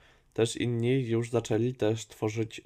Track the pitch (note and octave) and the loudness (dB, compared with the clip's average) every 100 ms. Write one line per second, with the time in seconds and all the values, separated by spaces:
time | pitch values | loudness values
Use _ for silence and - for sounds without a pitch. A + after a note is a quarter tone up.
0 | - _ _ - A#2 - A#2+ A#2 A#2 C3 | -20 _ _ 0 0 0 -2 0 2 2
1 | A#2 A2+ A#2 A#2+ - A2 B2 B2+ G#2+ A2 | 2 0 0 -2 0 2 0 0 0 0
2 | - - A2+ A2 G#2+ - | -6 -6 -4 -2 -6 -6